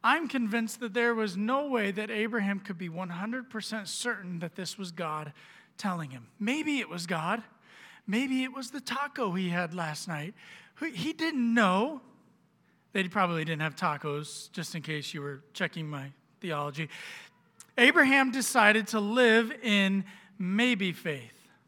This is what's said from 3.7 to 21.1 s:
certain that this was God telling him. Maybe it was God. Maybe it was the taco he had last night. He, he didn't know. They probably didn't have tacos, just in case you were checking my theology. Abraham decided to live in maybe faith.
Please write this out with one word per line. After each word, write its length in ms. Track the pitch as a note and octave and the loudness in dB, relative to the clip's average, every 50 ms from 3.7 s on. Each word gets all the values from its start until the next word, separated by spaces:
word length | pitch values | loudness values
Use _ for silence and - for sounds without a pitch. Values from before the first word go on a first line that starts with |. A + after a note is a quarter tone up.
| A3 A3 G3+ D#3+ | -8 -8 -8 -8
certain 500 | - - - A#3+ A#3 G3 F#3+ F3+ F3+ E3+ | -8 -6 -4 -4 -4 -6 -8 -8 -8 -6
that 160 | E3+ E3 _ | -8 -8 _
this 240 | - F#3 - - - | -8 -10 -10 -8 -10
was 140 | G3 F3+ | -10 -10
God 400 | E3+ F3 F3 D#3 D#3 D#3 D3+ D3 - - - - - - - _ _ | -8 -6 -6 -4 -4 -6 -8 -10 -14 -16 -20 -20 -20 -20 -20 _ _
telling 340 | - - G3+ F#3 E3+ D#3 C#3 | -6 -4 -4 -2 -2 -6 -8
him. 180 | B2+ B2+ A#2 - _ _ | -10 -14 -16 -18 _ _
Maybe 420 | G#3 G#3+ C4 D#4 D4+ D4+ C#4+ C4+ | -2 -2 0 0 0 0 0 0
it 80 | G#3+ D#3 | -2 -4
was 180 | E3 F3 E3+ | -6 -8 -4
God. 360 | F3 F#3+ D#3+ D#3 E3+ G3+ A#3 G#3+ - _ _ _ - - - - - - - _ | -2 -2 -2 0 0 -2 -2 -4 -10 _ _ _ -20 -20 -20 -20 -20 -20 -16 _
Maybe 380 | - G3 A3+ C4+ C4+ C4 C4 C4 | -2 0 0 2 2 2 0 0
it 80 | C4 | -2
was 180 | B3+ C4+ C4 A#3+ | -4 -8 -10 -8
the 120 | - C#4+ | -10 -10
taco 500 | - - B3 C4+ C#4+ C#4+ C#4 - B3+ G3 | -6 -6 -4 -4 -4 -4 -2 -2 -2 0
he 160 | F3 F#3 F#3+ F3+ | 0 0 0 0
had 260 | E3+ F3 F3+ E3 E3 | 0 0 -2 -2 -4
last 320 | F3+ E3+ D#3 D3+ - - | -4 -4 -4 -4 -8 -6
night. 280 | F#3 E3 D3 D3 F3 A#3 - - - - - - - _ - | -6 -6 -6 -6 -8 -12 -14 -20 -20 -20 -20 -20 -20 _ -8
He, 120 | D4+ E4 | -8 -6
he 220 | C4 F3 F#3 D4+ D#4+ | -4 -4 -4 -4 -2
didn't 380 | - D#4+ E4 D#4+ C4+ A#3+ A#3 A3+ | -2 -2 -2 0 2 2 4 6
know. 480 | A#3+ A3 F#3 F3+ F#3+ A3+ D4 D#4+ C4 - - - _ _ _ _ _ _ _ _ _ _ _ _ _ _ _ | 6 6 6 6 4 2 0 -2 -6 -12 -18 -20 _ _ _ _ _ _ _ _ _ _ _ _ _ _ _
They 160 | _ G3 F#3+ F3+ | _ -2 -2 0
probably 360 | E3+ G#3 F#3+ F3 E3+ D#3+ D#3 | 2 2 2 2 2 -2 -2
didn't 180 | D#3 D#3+ D3 | -2 -2 -2
have 140 | D#3 D#3+ D3 | -2 -4 -2
tacos, 760 | - F#3 E3+ D3 C#3+ - D#3 C#3+ D3 D3 C#3+ - - - - | 0 -2 0 0 0 -4 -4 -4 -4 -6 -8 -12 -14 -14 -12
just 220 | - - E3 - - | -10 -10 -8 -8 -8
in 80 | E3+ | -10
case 320 | C#3+ D3+ D#3 D3+ C#3 - - | -6 -6 -6 -6 -6 -6 -8
you 80 | D#3 | -8
were 200 | C#3+ C#3+ C#3 C3+ D#3+ _ _ | -8 -8 -10 -10 -14 _ _
checking 340 | - F#3 D#3+ - E3+ D#3+ D3+ | -4 -4 -2 -2 -6 -8 -6
my 240 | D3+ C#3 C3+ C#3 C#3 _ _ _ _ _ | -6 -8 -8 -10 -14 _ _ _ _ _
theology. 500 | - F3+ D#3 D3 D3 D3 C#3 D3 D#3+ C#3+ - - - - - - - - _ _ _ _ _ _ - _ _ - | -6 -4 -4 -2 -4 -4 -4 -6 -6 -8 -8 -14 -14 -14 -14 -16 -18 -20 _ _ _ _ _ _ -20 _ _ 6
Abraham 520 | A#3+ C4 D4+ F4 D4 C4 C4+ C#4 C4+ C4 | 6 8 8 8 8 8 8 6 6 4
decided 560 | A3+ C4+ B3 - - B3 G#3+ G#3 G#3+ A3 G#3 - | 2 0 -2 2 4 6 8 8 6 6 2 0
to 120 | - A3 | 0 0
live 500 | G#3 G3+ A3+ B3 B3+ A#3 A3 A3+ A#3 A3 - - | 0 2 4 6 6 8 8 6 4 2 -4 -4
in 420 | - A#3 G#3 G3+ G3 F#3+ G3 G3 F#3+ - - - - - - - | 0 2 4 4 4 4 2 0 0 -4 -10 -20 -20 -20 -10 -6
maybe 540 | F#3 F3+ F#3+ G#3 A#3+ B3+ B3 G3 G3 F#3 | -4 0 2 2 2 2 2 2 0 -2
faith. 560 | D#3+ - - F3 | -2 -4 -6 -6